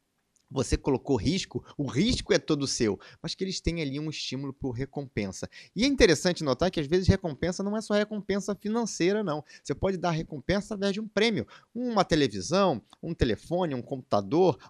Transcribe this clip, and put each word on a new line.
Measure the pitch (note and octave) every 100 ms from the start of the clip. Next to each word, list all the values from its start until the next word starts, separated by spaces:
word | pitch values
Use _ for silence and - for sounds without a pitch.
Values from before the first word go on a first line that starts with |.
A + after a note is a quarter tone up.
| _ _ _ _ _
você | B2+ C3 D#3
colocou | - B2+ - C3
risco, | F#2 F#3 - - - -
o | C3+
risco | A2 G#3+ - -
é | F3+
todo | - D3+ C#3
seu, | - A2+ F#2 - -
mas | -
que | -
eles | F#3+ F3+
têm | - E3+
ali | D3 C#3
um | D#3
estímulo | C#3+ - C3 C#3
por | C3 C#3
recompensa. | A#2 C3+ - C3+ - G2+ - F#2 - - E3+
E |
é | B3+
interessante | C#4 A3 C#3+ F#3+ E3+
notar | D3+ C3 F3+
que, | F3+
às | C#3
vezes, | F3+ F#3+
recompensa | G3 F3 C#3 E3 F#3
não | G3 G#3+
é |
só | G#3+
recompensa | G#3 G#3 G#3+ - G3+ G3 G3
financeira, | G3+ A3+ A3+ - E3+ G#3
não. | G3+ D3+ - -
Você | -
pode | C#3 F#3 F#3+
dar | F3
recompensa | D#3+ D#3+ D3+ - G3 G3+ G#3
através | G3+
de | G3
um | A3
prêmio, | - A3+ F#3+ A2 - _
uma | A3+ B3 A3 F3
televisão, | D#3+ C3+ G2+ F2 F3+ G3 B2 - -
um | D#3+
telefone, | E3+ B2 G2+ - F3 F3+ C3
um |
computador, | A#2 C3+ - G#2 G2 D3 F#3 B2+